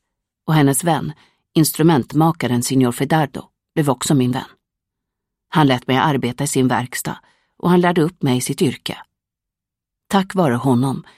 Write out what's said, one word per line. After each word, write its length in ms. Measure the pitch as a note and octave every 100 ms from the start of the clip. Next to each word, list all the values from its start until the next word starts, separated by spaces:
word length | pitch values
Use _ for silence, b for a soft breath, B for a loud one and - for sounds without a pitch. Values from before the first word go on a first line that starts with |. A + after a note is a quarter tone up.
| _ _ _ _ -
och 80 |
hennes 300 | D#3 C#3 C#3
vän, 300 | F3 D3+ D#3 b b b b
instrumentmakaren 1120 | - D3 - D#3+ D3+ A2+ D3 D#3+ D#3 A#2+ A#2+
Signor 280 | A#2+ C3 B2
Fedardo, 580 | A#2+ C3+ D#3+ C#3 - - _ _
blev 160 | - C#3+
också 260 | B2 - D3
min 160 | B2
vän. 180 | B2+ - _ _ _ _ _ _ _ _ _ _
Han 180 | E3 C#3+
lät 200 | B2 -
mig 100 | C3
arbeta 460 | D#3 C3+ A#2+ A#2+
i 40 | C#3
sin 200 | C3+ B2+
verkstad, 520 | A2+ B2 - - - _ _ _ _
och 120 | F3
han 120 | F3+
lärde 200 | F3 F3+
upp 200 | D#3 -
mig 160 | C#3 B2+
i 40 |
sitt 200 | - -
yrke. 400 | D3+ A#2 - - - _ _ _ _ _ _ _ _ _ _
Tack 280 | G3 F#3+ F#3
vare 200 | D#3+ A#2+
honom 480 | C3 A#2+ C3+ B2+ b